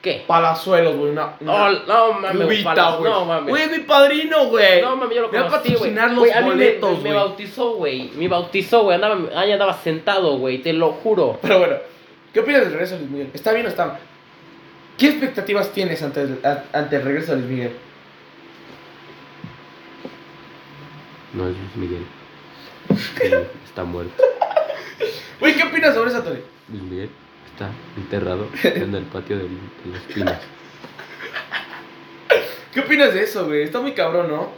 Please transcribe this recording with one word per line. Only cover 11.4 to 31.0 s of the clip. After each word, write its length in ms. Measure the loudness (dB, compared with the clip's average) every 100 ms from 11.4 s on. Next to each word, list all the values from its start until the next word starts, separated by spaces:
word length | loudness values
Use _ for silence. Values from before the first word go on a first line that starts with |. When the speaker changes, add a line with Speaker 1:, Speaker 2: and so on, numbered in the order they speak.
Speaker 2:
Pero 180 | 2 4
bueno, 160 | 4 0 -6 -20 -20 -20 -4
¿qué 80 | 0
opinas 200 | 4 4
del 80 | 4
regreso 220 | -2 -6 -6
de 40 |
Luis 120 | -8
Miguel? 180 | -8 -10
¿Está 200 | -4 0
bien 120 | 0 -2
o 40 |
está 160 | -4 -4
mal? 140 | -6 -16 -20 -20 -20 -20 -20 -20 -20 -20 2
¿Qué 100 | 2
expectativas 640 | 2 -4 -4 -2 -2 -2
tienes 320 | -4 -4 -4
ante 180 | -4 -4
el, 180 | -4 -2
a-, 200 | -2 -2 -4
ante 240 | -4 -2 -2
el 60 |
regreso 280 | 0 -4 -2
de 60 | -2
Luis 120 | -2
Miguel? 220 | -4 -6 -8 -20 -20 -20 -20 -20 -20 -20 -20 -20 -20 -20 -20 -20 -20 -20 -20 -20 -20 -20 -20 -20 -18 -18 -18 -20 -20 -20 -20 -20 -20 -20 -20 -20 -20 -14
Speaker 1:
No 140 | -6 -6
es 80 | -6
Luis 180 | -10 -8
Miguel. 300 | -8 -8 -10 -18 -20 -20 -20 -20 -20 -20 -4 -4 -4 -2 0 2 -2 -12 -16
Está 180 | -10
muerto. 400 | -8 -6 -10 2 2 2 -2 -2 -2 -6 -12 -8 -8 -8 -16 0
Speaker 2:
Güey, 160 | 0 2
¿qué 80 |
opinas 320 | 0 2 2 2
sobre 160 | 0
eso, 100 | -2
Tony? 180 | -4 -10 -12 -20 -18
Speaker 1:
Luis 140 | -14
Miguel 260 | -12 -10 -12 -14 -20 -20 -20
está 180 | -12 -12 -12 -14 -14
enterrado 500 | -6 -4 -4 -4 -6 -2
en 300 | 0 0 -4 -6
el 80 |
patio 340 | -8 -12 -8 -6
de, 60 |
de 60 | -6 -10 -14 -16 -14
los 80 | -14 -10
pinos. 200 | -4 -4 -4 -10 -20 -20 -20 -20 -20